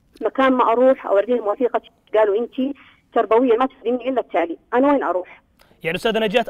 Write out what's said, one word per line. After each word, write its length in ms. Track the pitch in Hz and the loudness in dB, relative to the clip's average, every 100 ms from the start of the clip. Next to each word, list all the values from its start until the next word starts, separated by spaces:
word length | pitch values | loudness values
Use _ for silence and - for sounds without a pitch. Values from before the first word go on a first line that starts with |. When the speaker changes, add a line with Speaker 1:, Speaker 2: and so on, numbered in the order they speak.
| _ - | _ -8
Speaker 1:
مكان 320 | - - 262 | -6 0 0
ما 200 | 254 214 | 2 0
أروح 340 | 233 254 262 - | 2 2 2 0
أوريهم 420 | 196 208 247 202 | 0 0 -2 -2
وثيقة 320 | 202 247 226 - _ _ | -2 -2 -4 -8 _ _
قالوا: 240 | 214 214 202 | 0 0 0
"أنتِ 380 | 240 - 262 277 - _ _ | -4 -6 -6 -6 -18 _ _
تربوية 440 | 240 214 226 262 330 | -2 2 2 4 2
ما 100 | 269 | 0
تخدمين 340 | - 226 247 | -4 -4 -4
إلا 200 | 247 254 | -2 -4
التعليم." 360 | - 165 170 160 - | -4 -4 -4 -8 -4
أنا 180 | 240 285 | 0 2
وين 100 | 277 | 2
أروح؟ 400 | 156 175 180 - _ _ _ _ | 0 -4 -6 -18 _ _ _ _
Speaker 2:
يعني 140 | 160 175 | -6 -4
أستاذة 220 | 226 220 | -2 -2
نجاة، 260 | 220 233 | 0 -2